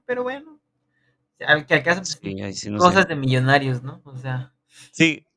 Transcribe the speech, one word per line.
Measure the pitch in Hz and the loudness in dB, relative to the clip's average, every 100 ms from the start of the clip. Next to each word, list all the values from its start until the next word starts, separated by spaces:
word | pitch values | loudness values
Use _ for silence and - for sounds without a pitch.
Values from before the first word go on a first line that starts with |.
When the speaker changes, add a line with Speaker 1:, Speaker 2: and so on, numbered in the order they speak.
Speaker 1:
pero | - 247 | -8 -6
bueno, | 247 277 311 | -6 -8 -14
o | 302 _ _ _ _ _ _ _ _ | _ _ _ _ _ _ _ _ _
sea, | 139 | 0
al | 151 147 | 0 2
que | |
al | 156 | 0
caso, | 156 180 185 | 2 -2 -4
pues | - | -10
sí, | 101 | -8
Speaker 2:
Sí, | 98 | -8
ahí | 101 | -8
sí | 95 104 | -8 -8
no | 107 | 4
sé. | 180 | 4
Speaker 1:
cosas | 190 180 | 6 2
de | 147 | -2
millonarios, | 131 127 131 139 135 123 | 0 0 4 4 2 -4
¿no? | 131 156 | -8 -16
O | 143 131 | -18 -14
sea. | 131 127 - _ _ - - | -8 -8 -10 _ _ -20 -18
Speaker 2:
Sí, | - 165 139 _ | 2 2 2 _